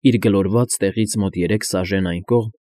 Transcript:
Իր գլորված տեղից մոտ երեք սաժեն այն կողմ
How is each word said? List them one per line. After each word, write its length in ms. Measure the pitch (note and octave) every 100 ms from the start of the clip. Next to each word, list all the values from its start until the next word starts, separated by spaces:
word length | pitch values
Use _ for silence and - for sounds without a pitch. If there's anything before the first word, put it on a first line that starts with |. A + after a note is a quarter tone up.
Իր 140 | C3+ A2+
գլորված 580 | A2 G2 F#2 A2 B2 -
տեղից 400 | G2 G#2+ G#2+ A2
մոտ 220 | G2 F#2+
երեք 240 | E2+ G#2+ -
սաժեն 440 | F#2+ F2+ G2 F2+
այն 140 | F2
կողմ 280 | F#2+ A#2+ A2 -